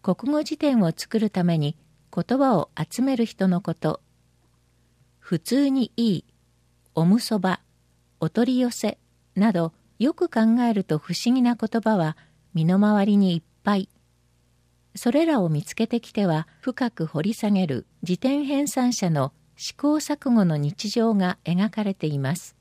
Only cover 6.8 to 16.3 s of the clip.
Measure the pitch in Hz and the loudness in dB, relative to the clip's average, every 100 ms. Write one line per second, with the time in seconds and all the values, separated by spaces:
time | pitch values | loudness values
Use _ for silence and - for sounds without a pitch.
6.8 | _ - 165 220 - 214 185 180 _ _ | _ 0 4 4 2 -2 -2 -4 _ _
7.8 | _ _ _ _ 160 - 247 247 247 - | _ _ _ _ -4 0 0 2 0 -2
8.8 | 214 - _ _ _ - 214 180 165 _ | -6 -6 _ _ _ 0 2 2 -2 _
9.8 | _ _ 240 349 349 - 220 233 240 208 | _ _ -2 0 -2 2 2 4 2 0
10.8 | 185 151 - 175 240 254 240 240 226 233 | 0 -4 -2 -4 0 2 2 0 -2 -2
11.8 | 220 220 156 156 _ _ _ 170 160 190 | 0 0 0 -4 _ _ _ 0 2 4
12.8 | 208 208 202 202 190 170 _ _ - 202 | 4 4 4 4 4 0 _ _ -2 -2
13.8 | 196 _ _ _ _ _ _ _ _ _ | -2 _ _ _ _ _ _ _ _ _
14.8 | _ - - 254 330 285 175 151 - - | _ -6 0 2 2 2 2 0 -4 -4
15.8 | 226 240 - - 196 | -2 -2 -6 -2 0